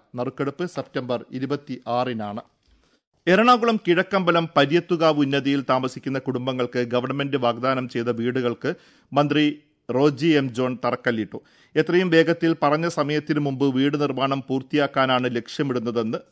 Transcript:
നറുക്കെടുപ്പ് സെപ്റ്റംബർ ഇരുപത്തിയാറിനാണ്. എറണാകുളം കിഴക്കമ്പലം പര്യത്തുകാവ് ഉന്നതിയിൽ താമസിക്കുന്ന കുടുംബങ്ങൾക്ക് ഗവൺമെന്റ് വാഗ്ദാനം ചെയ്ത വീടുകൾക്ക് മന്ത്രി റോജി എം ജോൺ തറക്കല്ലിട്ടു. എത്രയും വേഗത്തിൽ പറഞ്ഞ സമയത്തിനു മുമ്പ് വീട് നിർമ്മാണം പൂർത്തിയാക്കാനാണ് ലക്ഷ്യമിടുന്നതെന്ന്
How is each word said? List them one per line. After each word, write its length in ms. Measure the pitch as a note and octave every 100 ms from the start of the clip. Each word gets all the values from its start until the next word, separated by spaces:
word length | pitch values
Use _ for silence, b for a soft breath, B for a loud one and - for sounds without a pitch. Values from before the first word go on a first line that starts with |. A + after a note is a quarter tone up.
| _
നറുക്കെടുപ്പ് 520 | B2 B2 - C#3 C3+ F3
സെപ്റ്റംബർ 580 | - - C#3+ B2+ A#2+ -
ഇരുപത്തിയാറിനാണ്. 1120 | B2+ C3 C#3 C#3 B2 - A#2+ B2+ A2+ G#2 G#2+ - _ _ _ _ _ _ _ -
എറണാകുളം 500 | F#3+ A#3 B3 A#3 A3
കിഴക്കമ്പലം 680 | E3+ F3 F#3 G3 F3 E3+ E3 C#3+
പര്യത്തുകാവ് 600 | C#3+ E3 E3+ E3+ D#3+ D3
ഉന്നതിയിൽ 460 | C#3 C#3 C3+ C#3 C3
താമസിക്കുന്ന 500 | C3 B2+ B2+ C#3 C3+
കുടുംബങ്ങൾക്ക് 600 | - B2 B2+ B2+ B2 B2 A#2+
ഗവൺമെന്റ് 480 | B2 C3 C#3 C#3+ C#3
വാഗ്ദാനം 520 | A#2+ A#2 B2+ C3 B2+
ചെയ്ത 200 | A#2+ A#2
വീടുകൾക്ക് 580 | A#2 A#2+ B2+ A#2+ A#2 C3 F#3 b b b
മന്ത്രി 320 | C3+ D3 D3+ D3 D3 _ _ -
റോജി 380 | B2 D3 B2+ E3
എം 200 | D3 C3+
ജോൺ 180 | A#2 B2+ A#2+
തറക്കല്ലിട്ടു. 600 | B2 A#2+ B2+ A2+ G2+ A2 b b b
എത്രയും 340 | D#3 D#3 F3 F#3
വേഗത്തിൽ 460 | E3 D#3+ E3 E3 D#3
പറഞ്ഞ 260 | D3 D3+ E3+
സമയത്തിനു 520 | D#3+ C#3+ D3 D3 D3
മുമ്പ് 240 | D3 C3 C#3
വീട് 220 | C3 C#3 D3
നിർമ്മാണം 400 | C#3+ C3 C3+ C#3
പൂർത്തിയാക്കാനാണ് 960 | B2+ C3+ C3 D3 C#3 C#3 C3 B2+ B2+ A#2+
ലക്ഷ്യമിടുന്നതെന്ന് 840 | - - C#3+ B2 A#2 A#2 A2+ B2 -